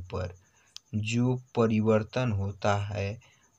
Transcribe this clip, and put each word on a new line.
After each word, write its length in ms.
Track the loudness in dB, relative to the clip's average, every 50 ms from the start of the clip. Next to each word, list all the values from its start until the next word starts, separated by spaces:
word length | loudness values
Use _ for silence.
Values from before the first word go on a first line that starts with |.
| -4
पर 300 | -6 -6 -6 -6 -8 -10 -16 _ _ _ _ _ _ _ -20 -10 _ -4
जो 400 | -4 -2 0 0 2 2 2 0 -2 -6 _ 0
परिवर्तन 760 | 2 2 4 4 4 4 4 4 4 2 -2 -4 -2 -2 0
होता 440 | 0 -2 -2 -4 -4 -2 0 0 2 0 -2
है 340 | -4 -4 -4 -4 -6 -6 -10 -14 _ _ _ _ _ _